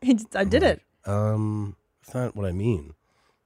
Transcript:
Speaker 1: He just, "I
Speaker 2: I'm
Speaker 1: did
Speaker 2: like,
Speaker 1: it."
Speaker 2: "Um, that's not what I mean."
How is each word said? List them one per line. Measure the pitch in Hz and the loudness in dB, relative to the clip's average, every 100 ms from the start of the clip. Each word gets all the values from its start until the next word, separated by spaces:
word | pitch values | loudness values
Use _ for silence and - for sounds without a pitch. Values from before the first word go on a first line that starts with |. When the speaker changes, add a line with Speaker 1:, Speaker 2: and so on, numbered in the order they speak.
Speaker 1:
He | 247 | 2
just, | 226 220 190 | 2 0 -2
"I | |
Speaker 2:
I'm | 196 | 2
Speaker 1:
did | 254 | 4
Speaker 2:
like, | 320 165 _ _ - | 2 0 _ _ -4
Speaker 1:
it." | |
Speaker 2:
"Um, | 101 107 107 107 107 101 - _ _ | 0 0 0 -2 -4 -6 -10 _ _
that's | - | -10
not | 127 123 107 | -6 -6 -4
what | |
I | 98 | -4
mean." | 90 110 92 73 - _ _ _ _ | -2 0 -2 -4 -20 _ _ _ _